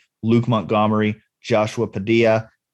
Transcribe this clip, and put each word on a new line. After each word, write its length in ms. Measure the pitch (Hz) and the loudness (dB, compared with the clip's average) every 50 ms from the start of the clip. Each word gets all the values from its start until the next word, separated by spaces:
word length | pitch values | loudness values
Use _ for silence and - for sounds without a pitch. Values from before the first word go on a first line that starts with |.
| _ _ _ _ | _ _ _ _
Luke 260 | - 110 113 120 120 123 | -2 2 2 2 2 0
Montgomery, 720 | 120 110 - - 110 107 107 107 107 107 107 107 107 107 _ _ _ _ | -2 -2 -2 -2 0 0 0 2 0 0 0 -2 -4 -6 _ _ _ _
Joshua 460 | - - 117 107 107 107 - 120 110 101 | -6 -2 0 0 0 -2 -2 -4 -6 -4
Padilla, 640 | - 104 95 104 113 113 113 110 110 113 113 - _ _ _ _ | -6 -6 -2 0 2 2 4 2 2 0 -2 -6 _ _ _ _